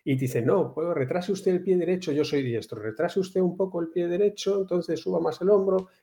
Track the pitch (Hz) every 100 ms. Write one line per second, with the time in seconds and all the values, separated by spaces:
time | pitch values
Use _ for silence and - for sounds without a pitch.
0 | - 131 127 123 120 190 139 - 165 160
1 | 131 175 180 190 185 180 185 180 170 185
2 | 170 143 139 143 131 117 - 110 107 110
3 | 165 196 185 190 180 175 190 170 165 180
4 | 175 175 202 208 196 196 190 185 165 160
5 | 185 180 165 156 185 208 190 185 185 _